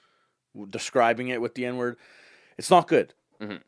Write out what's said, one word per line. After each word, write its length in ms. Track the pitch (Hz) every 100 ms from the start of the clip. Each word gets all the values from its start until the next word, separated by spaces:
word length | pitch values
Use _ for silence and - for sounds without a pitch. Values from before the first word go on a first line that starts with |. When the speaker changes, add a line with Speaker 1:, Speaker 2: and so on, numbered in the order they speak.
| _ _ _ _ _ 104
Speaker 1:
w-, 140 | 101
describing 580 | 110 - 131 117 117 127
it 140 | 123
with 140 | 117 -
the 100 | 123
N-word, 320 | 123 120 120 _ - - _ _ -
it's 120 | -
not 180 | 180 165
good. 260 | 151 85 _ _ -
Speaker 2:
Mm-hmm. 160 | 107 92